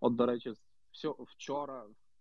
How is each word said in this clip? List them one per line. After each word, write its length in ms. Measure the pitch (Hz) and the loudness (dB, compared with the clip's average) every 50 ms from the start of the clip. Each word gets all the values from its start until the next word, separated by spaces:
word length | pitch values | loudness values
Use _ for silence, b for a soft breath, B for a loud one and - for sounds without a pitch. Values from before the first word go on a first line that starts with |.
От, 160 | - 123 120 | 2 2 6
до 100 | 117 120 | 6 4
речі, 260 | 120 123 117 - 127 107 - - - - - - - - | 4 4 0 -2 -6 -10 -10 -14 -20 -20 -20 -20 -20 -18
всьо-, 240 | - - 156 - - 123 - | -6 -6 -6 -6 -6 -12 -18
вчора, 580 | - - - - 139 143 143 139 135 127 110 104 113 - - - - - | -16 -16 -6 -4 -2 -2 -2 -4 -8 -10 -12 -14 -18 -20 -20 -20 -20 -20